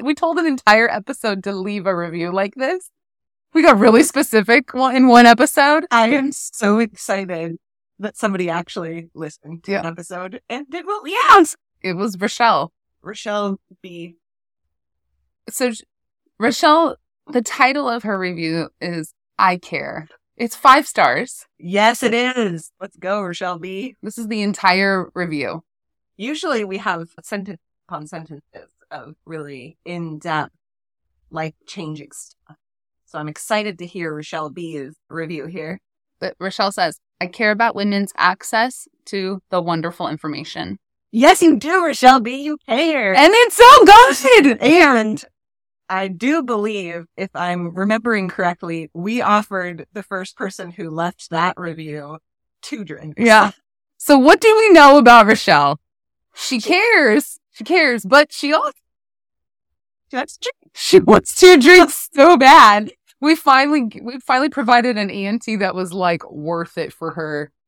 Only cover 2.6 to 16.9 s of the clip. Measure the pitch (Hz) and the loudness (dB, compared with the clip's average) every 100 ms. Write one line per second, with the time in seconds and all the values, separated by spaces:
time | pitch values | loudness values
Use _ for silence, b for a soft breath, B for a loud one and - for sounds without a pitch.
2.6 | 262 370 - _ _ _ _ _ _ 320 | -6 -6 -10 _ _ _ _ _ _ 2
3.6 | 320 214 226 226 302 269 - 220 202 247 | 4 4 4 4 2 -2 -2 -2 2 0
4.6 | - 254 262 254 262 240 240 233 294 - | 0 -4 -2 2 6 8 8 6 2 2
5.6 | 285 302 349 233 226 285 269 - - - | 2 0 0 0 2 0 -2 -8 -14 -6
6.6 | 202 208 226 - - 196 185 170 165 170 | -2 0 -2 -6 -8 -8 -6 -8 -10 -12
7.6 | _ _ _ - 202 - 214 190 175 165 | _ _ _ -14 -14 -8 -6 -4 -6 -6
8.6 | 170 - 165 170 165 - 156 - 147 165 | -8 -12 -12 -12 -16 -16 -16 -16 -20 -16
9.6 | 180 196 165 170 170 180 185 - - 247 | -8 -8 -8 -14 -16 -16 -16 -18 -16 -16
10.6 | 285 339 339 415 370 480 1077 415 320 - | -14 -14 -12 -12 -8 -4 2 4 2 -4
11.6 | _ _ - 180 214 185 202 - 233 170 | _ _ -10 -8 -8 -6 -8 -2 -2 -2
12.6 | 156 _ _ _ 165 220 214 208 202 196 | -4 _ _ _ -20 -16 -10 -8 -8 -10
13.6 | _ 190 190 170 170 170 _ _ _ _ | _ _ -20 -20 -20 _ _ _ _ _
14.6 | _ _ _ _ _ _ _ _ - - | _ _ _ _ _ _ _ _ -16 -8
15.6 | 247 220 - _ _ _ _ - 226 233 | -8 -8 -18 _ _ _ _ -6 -4 0
16.6 | 320 311 320 | 2 2 0